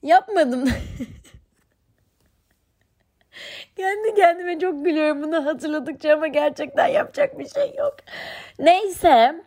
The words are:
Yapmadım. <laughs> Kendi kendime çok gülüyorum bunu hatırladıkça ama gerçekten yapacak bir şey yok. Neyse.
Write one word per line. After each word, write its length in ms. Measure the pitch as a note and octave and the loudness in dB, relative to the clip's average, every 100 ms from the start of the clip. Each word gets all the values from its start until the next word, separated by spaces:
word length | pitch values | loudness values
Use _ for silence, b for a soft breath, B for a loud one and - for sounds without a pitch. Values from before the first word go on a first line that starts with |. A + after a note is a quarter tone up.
Yapmadım. 600 | - F4 F#4+ G4 C#4+ B3+ | 4 2 2 0 0 0
<laughs> 100 | C4 A#3+ - - C4 - _ - _ _ _ _ _ _ _ _ _ _ _ _ _ _ _ _ _ _ _ B B B B - | -2 -4 -8 -12 -14 -14 _ -20 _ _ _ _ _ _ _ _ _ _ _ _ _ _ _ _ _ _ _ B B B B -6
Kendi 380 | F#4+ G#4 A4 | -4 -2 0
kendime 440 | G#4 F4 E4+ F4 E4+ | 4 4 4 -4 -4
çok 260 | F4+ D4 | -4 -2
gülüyorum 380 | D4+ D#4 D4+ C#4+ | -2 0 0 -2
bunu 240 | D4+ D#4+ C#4+ | -2 -4 -2
hatırladıkça 680 | D#4 D#4+ D4+ C#4 C#4 D4+ | -6 -6 -6 -6 -8 0
ama 120 | D4+ D#4 | 2 2
gerçekten 600 | D4 D4 - - - - | -2 -2 -4 -8 0 2
yapacak 520 | D5 - - C#5+ - | 2 -2 -2 -4 -4
bir 100 | - | -10
şey 260 | C#5 C#5 C#5 | -4 -4 -2
yok. 180 | C#5+ - - B B B B _ | -6 -6 -18 B B B B _
Neyse. 760 | D4 F#4 G#4 F4 F4 B3+ A#3 E4 | 4 4 2 0 4 6 4 0